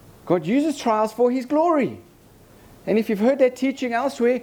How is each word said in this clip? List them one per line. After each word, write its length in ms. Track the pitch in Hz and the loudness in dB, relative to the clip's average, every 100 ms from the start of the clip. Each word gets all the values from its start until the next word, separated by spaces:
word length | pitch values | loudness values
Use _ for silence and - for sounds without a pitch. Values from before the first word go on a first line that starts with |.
| - - - | -20 -10 -2
God 200 | 175 156 | -2 0
uses 320 | 262 311 - | 0 0 -2
trials 340 | 240 214 214 | -2 0 0
for 200 | 214 247 | 0 0
His 140 | 262 247 | 0 -2
glory. 540 | 294 339 311 180 101 - - - - - - - - - | 0 2 2 0 -6 -18 -20 -20 -20 -20 -20 -20 -12 -2
And 100 | 202 | 0
if 120 | 214 | 0
you've 100 | 202 | 0
heard 200 | 226 269 | 2 4
that 160 | 254 254 | 2 2
teaching 380 | 269 269 254 | -4 -2 -4
elsewhere, 480 | 233 269 - 233 254 | -2 -4 0 0 0